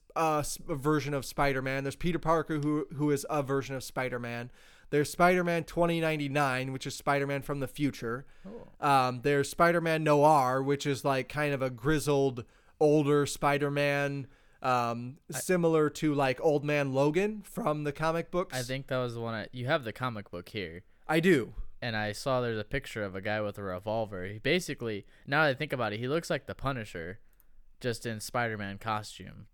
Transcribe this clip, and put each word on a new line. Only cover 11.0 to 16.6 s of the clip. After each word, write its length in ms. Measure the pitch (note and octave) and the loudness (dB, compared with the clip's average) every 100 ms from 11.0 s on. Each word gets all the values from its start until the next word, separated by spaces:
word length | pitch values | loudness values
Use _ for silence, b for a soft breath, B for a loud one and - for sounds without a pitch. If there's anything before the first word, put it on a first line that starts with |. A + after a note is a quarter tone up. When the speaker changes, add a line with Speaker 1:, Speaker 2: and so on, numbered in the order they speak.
Speaker 1:
like, 240 | C#3+ C3+ B2+ | 0 0 -2
kind 240 | C#3+ D3 | -2 -2
of 80 | C#3 | 0
a 80 | C3 | -2
grizzled, 720 | B2 B2+ D#3 C3 C#3+ C#3 A#2+ - b b b | -2 0 2 4 2 2 0 -10 b b b
older 440 | D3+ D3+ C#3+ D3 | 4 6 6 4
Spider-Man, 1000 | C#3 - D3 C#3+ C#3+ C#3+ C#3+ C#3+ C#3+ C#3 C3 b b b | 2 0 0 2 0 0 0 0 -2 -4 -10 b b b
um, 560 | C3 B2 A#2 A#2 B2 C#3 - | 0 2 2 -2 -8 -12 -10
Speaker 2:
I 40 | D3 | -6
Speaker 1:
similar 500 | - F#3 E3 D#3+ D3+ | 0 2 4 4 4
to, 220 | - D#3 | 2 0
like, 260 | C#3+ C3+ B2 | 2 2 2
Old 220 | E3 D3 | 2 2